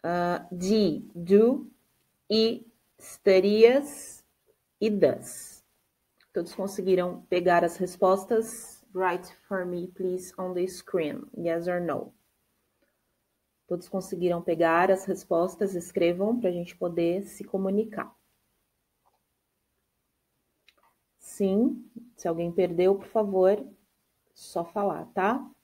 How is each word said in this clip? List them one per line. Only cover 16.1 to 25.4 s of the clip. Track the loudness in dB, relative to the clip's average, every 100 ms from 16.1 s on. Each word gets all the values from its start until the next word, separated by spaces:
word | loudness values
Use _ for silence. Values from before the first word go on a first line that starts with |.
| 0 -2 0
pra | -2
gente | -4 -8 -6
poder | -6 -2 0 -2
se | -6 -14
comunicar. | -8 -4 -2 -2 -2 -8 -12 _ _ _ _ _ _ _ _ _ _ _ _ _ _ _ _ _ _ _ _ _ _ _ _ _ _ _ _ _ _ _
Sim, | -20 -2 2 2 0 -2 -14 -20 -20 _
se | -6
alguém | -4 -2
perdeu, | 0 0 4 4 2
por | 0
favor, | -2 0 4 4 4 -4 -20 _ _ _ _ _
só | _ -10 -8
falar, | -6 -4 -4 -4 -8
tá? | -2 -2 -2